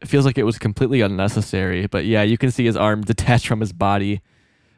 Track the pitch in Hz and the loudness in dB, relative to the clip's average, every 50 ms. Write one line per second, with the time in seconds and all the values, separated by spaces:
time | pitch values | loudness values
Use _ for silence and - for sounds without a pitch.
0 | - - - 143 135 139 123 143 113 110 113 - - 110 101 - 131 117 135 127 | -8 0 2 2 4 4 2 2 0 0 -2 -2 -4 -6 -2 0 0 2 4 2
1 | 110 98 98 92 95 104 117 110 101 - - 95 95 92 90 90 98 104 - 98 | 2 2 0 0 -2 0 0 -2 -4 -2 -2 -2 -2 -2 -2 -2 -4 -2 -4 -2
2 | 76 104 113 107 104 104 117 113 - 131 117 - 123 113 107 - 104 107 107 104 | 0 2 2 2 2 2 2 0 0 -2 0 0 0 0 0 2 0 0 0 0
3 | 107 98 - - - - 123 113 - - 123 110 110 98 90 - 98 98 101 101 | -2 -4 -2 -2 2 2 2 2 2 0 -4 -4 -4 -6 -4 -2 0 0 0 0
4 | 101 101 104 101 - _ _ _ _ _ _ _ _ _ _ | 0 -2 -4 -6 -8 _ _ _ _ _ _ _ _ _ _